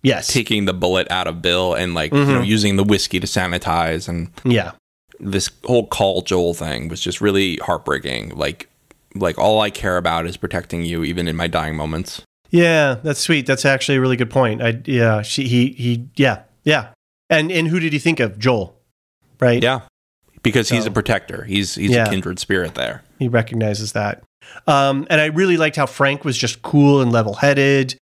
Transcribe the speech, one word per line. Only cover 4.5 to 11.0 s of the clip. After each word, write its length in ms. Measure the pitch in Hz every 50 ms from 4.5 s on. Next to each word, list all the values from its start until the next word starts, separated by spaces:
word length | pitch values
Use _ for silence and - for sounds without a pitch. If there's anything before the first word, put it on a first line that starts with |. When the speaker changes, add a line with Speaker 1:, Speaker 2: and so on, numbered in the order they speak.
| 120 110 90 87 - _ _ _ _ _ _ _ _ -
Speaker 2:
this 300 | - 98 95 98 - - _ _ -
whole 220 | - 123 120 95 -
call 340 | - - 107 98 92 92
Joel 320 | 90 - 95 90 87 87 85
thing 340 | 82 82 80 71 58 67 82
was 100 | 82 87
just 180 | - 87 87 -
really 360 | - 104 98 98 98 92 85 -
heartbreaking. 800 | 76 - 87 76 - - 71 69 - 67 64 58 52 - -
Like, 340 | - 76 71 - - - _ _ _ _ _ _ _ _ _ _
like, 220 | 98 98 87 78 -
all 200 | - 104 107 107
I 100 | 107 104
care 260 | 101 - - 98 90 90
about 300 | 87 87 82 82 82 85
is 100 | 90 -
protecting 460 | - 87 - 90 80 - - 85 85
you, 200 | 85 85 85